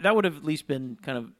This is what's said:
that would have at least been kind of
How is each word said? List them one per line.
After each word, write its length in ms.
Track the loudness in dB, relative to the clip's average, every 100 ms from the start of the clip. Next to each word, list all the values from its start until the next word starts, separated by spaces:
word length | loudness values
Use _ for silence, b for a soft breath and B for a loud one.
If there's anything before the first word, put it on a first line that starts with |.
that 100 | 4
would 120 | 4 4
have 100 | 0
at 80 |
least 240 | -2 -2 -2
been 300 | -4 -4 -8
kind 160 | -6 -6
of 140 | -6